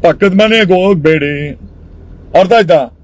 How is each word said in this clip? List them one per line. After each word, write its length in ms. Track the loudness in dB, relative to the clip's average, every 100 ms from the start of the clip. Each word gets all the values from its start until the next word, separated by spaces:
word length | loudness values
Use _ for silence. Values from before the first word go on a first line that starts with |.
ಪಕ್ಕದ 320 | -2 0 0
ಮನೆಗೆ 520 | 2 0 0 0 0 0
ಹೋಗ್ಬೇಡಿ, 640 | 0 0 0 -2 -8 -10 -14 -20 -20 -20 -20 -20 -20 -4 -2
ಅರ್ಥ 140 | 2
ಆಯ್ತಾ? 320 | 0 2 0 -2 _